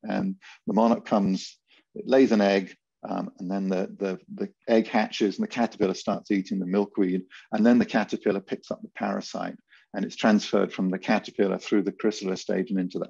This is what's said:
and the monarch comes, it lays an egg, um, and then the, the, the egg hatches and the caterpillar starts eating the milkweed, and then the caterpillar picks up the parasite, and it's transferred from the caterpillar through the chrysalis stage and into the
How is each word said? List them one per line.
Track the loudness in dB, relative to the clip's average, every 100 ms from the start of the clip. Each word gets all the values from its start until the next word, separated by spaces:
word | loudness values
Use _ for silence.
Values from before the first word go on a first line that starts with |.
and | -6 -4 -4 -6 -14 -12 -2
the |
monarch | 2 4 2 2
comes, | 2 2 0 -4 -18 _ _ _ -12
it | 2
lays | 4 6
an | 6
egg, | 4 2 0 -16 _ _ -8
um, | -6 -8 -10
and | -6
then | -4 -2
the, | -2 -2 -4
the, | -4 -4 -10
the | -10 -10 _ 2
egg | 2 4
hatches | 0 0 0 0 0
and |
the | -4
caterpillar | -2 -2 0 -2
starts | -2 -4 -4 0
eating | -2 0 -4
the | -2
milkweed, | 0 0 0 0 0 -4 -20 -8
and | 2 6
then | 6
the | 4
caterpillar | 0 -2 -2 -2 -2
picks | -4 -10 -8
up | -12
the | -10 -6
parasite, | -4 -4 -6 -8 -8 -10 _ _ _
and | -8 -6
it's | 0
transferred | 4 4 2 0 0
from | 0 -2
the | -2
caterpillar | -2 -2 -2 -2 0 0
through | 0 0
the | 0
chrysalis | -2 -2 -2 -4 -6
stage | -4 -4 -2
and | -2
into | -2
the | -4